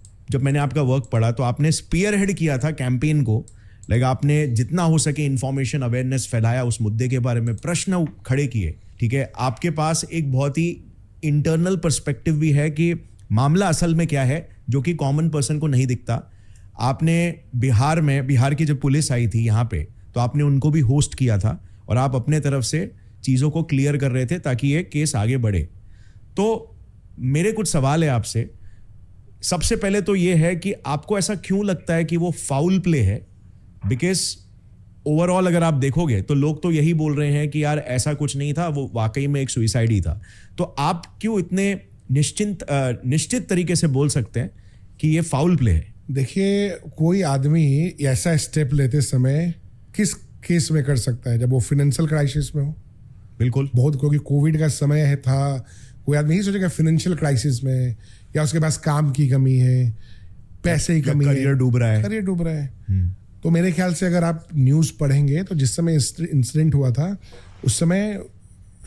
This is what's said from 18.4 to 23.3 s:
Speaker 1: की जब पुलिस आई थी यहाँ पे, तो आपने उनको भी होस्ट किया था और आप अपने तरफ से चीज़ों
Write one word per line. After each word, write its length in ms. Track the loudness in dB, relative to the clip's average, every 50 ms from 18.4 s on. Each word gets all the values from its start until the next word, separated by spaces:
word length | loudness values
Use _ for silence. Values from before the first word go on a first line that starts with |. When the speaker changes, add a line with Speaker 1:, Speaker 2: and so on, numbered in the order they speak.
| 4 2 2
Speaker 1:
की 120 | 0 0
जब 160 | 0 0 0
पुलिस 300 | 0 0 2 2 0 0
आई 160 | 0 0 0 0
थी 180 | 0 0 0
यहाँ 220 | 2 2 0 0 -2
पे, 280 | -2 -4 -6 -8 -12 -18 -20 -8 -4
तो 60 | -2
आपने 240 | -2 -2 0 0 2
उनको 260 | 2 2 2 2 2
भी 100 | 2 2
होस्ट 360 | 2 4 2 2 2 0 -2
किया 220 | 0 0 2 2 2
था 260 | 0 -2 -2 -4 -8 -16 -20 -20 -6 -2
और 80 | 0 0
आप 180 | 0 0 -2
अपने 240 | -2 0 0 0 0
तरफ 240 | 0 0 -2 -2 -2
से 280 | -2 -2 -2 -4 -4 -8 -14 -20 -20 -20 -8 -2
चीज़ों 260 | 0